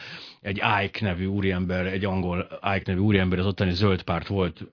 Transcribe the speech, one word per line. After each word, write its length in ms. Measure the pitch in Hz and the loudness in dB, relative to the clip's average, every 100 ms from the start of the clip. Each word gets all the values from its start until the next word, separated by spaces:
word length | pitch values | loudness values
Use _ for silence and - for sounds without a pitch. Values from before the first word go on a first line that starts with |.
| - - - - | -8 -16 -16 -12
Egy 220 | 101 95 110 104 | -8 -2 2 2
Ike 220 | 98 - 107 | 0 -2 -2
nevű 200 | 87 95 | 0 -2
úriember, 600 | 101 95 90 90 90 92 | 0 0 0 0 -2 -2
egy 180 | 95 | -2
angol 440 | 98 92 90 87 - - 101 98 | -2 0 0 -2 -6 -4 -2 -2
Ike 60 | 90 | -2
nevű 80 | 92 | 2
úriember, 380 | 104 101 92 92 | 4 4 4 2
az 80 | 95 | 0
ottani 260 | 92 95 | 2 0
zöld 280 | 87 104 92 | 4 2 2
párt 240 | - 85 - | 0 -4 -2
volt 340 | 98 87 - 95 | 0 0 -4 -12